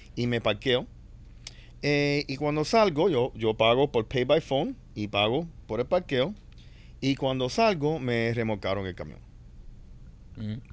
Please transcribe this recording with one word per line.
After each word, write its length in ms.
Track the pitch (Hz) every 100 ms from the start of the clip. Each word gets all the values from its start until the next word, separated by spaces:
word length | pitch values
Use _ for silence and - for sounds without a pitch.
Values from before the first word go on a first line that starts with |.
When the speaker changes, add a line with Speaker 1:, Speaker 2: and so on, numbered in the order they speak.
| -
Speaker 1:
y 120 | - 120
me 120 | 117
parqueo. 460 | 113 101 135 123 - - - - - - - - - -
Eh, 420 | 143 143 143 143 -
y 80 | 131
cuando 280 | 147 151
salgo, 440 | 151 226 208 143 190
yo, 220 | 131 127
yo 200 | 110 110
pago 360 | 110 113 123 143
por 160 | 120 107
Pay 180 | 135
by 160 | 123 156
Phone 360 | - 135 220 - -
y 140 | - 104
pago 400 | 101 107 135 170 - -
por 140 | 110
el 60 | 127
parqueo. 460 | 180 180 127 147 208 - - - - - -
Y 160 | 135 135
cuando 320 | 135 131 127
salgo, 500 | 226 226 175 143 160
me 340 | 127 117 117
remolcaron 520 | 117 110 101 98 98 95
el 80 |
camión. 240 | 90 76 55 - - - - - - - - - - - -
Speaker 2:
Ujú. 240 | 107 113 -